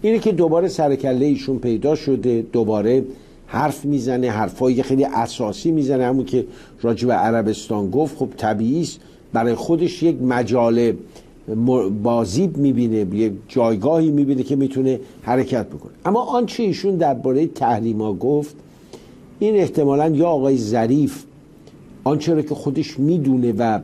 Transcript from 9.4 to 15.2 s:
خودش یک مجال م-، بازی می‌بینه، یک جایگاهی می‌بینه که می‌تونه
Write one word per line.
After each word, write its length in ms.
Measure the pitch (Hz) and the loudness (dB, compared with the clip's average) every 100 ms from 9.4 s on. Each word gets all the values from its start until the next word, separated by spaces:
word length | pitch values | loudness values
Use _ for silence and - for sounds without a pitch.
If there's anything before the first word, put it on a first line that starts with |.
| 120 | 0
خودش 480 | 113 - 165 170 - | -2 -2 0 0 0
یک 200 | 165 139 | -2 0
مجال 680 | 127 123 113 123 117 117 120 95 - - - - - | 0 0 0 2 2 4 2 0 -8 -20 -20 -20 -8
م-، 400 | 110 120 127 98 104 | -2 2 2 0 0
بازی 480 | 110 117 107 101 185 143 | 0 0 0 0 -2 2
می‌بینه، 400 | 139 127 120 110 | 0 2 0 0
یک 360 | 98 101 110 98 - | -2 0 -2 -2 -6
جایگاهی 600 | 131 117 107 120 165 160 | 0 2 2 2 2 2
می‌بینه 320 | 147 139 135 | 2 2 0
که 140 | 127 139 | 0 0
می‌تونه 440 | 135 135 131 127 - - | 0 0 0 -2 -6 -14